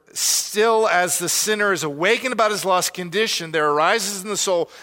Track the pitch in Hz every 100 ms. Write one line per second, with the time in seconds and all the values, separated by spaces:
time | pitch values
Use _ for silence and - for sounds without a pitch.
0 | _ - - - - 208 226 220 220 175
1 | 180 131 170 - 196 214 208 180 151 143
2 | 180 240 254 240 214 202 175 180 170 -
3 | 180 185 220 - 165 156 151 147 165 226
4 | 196 202 202 196 - 175 156 -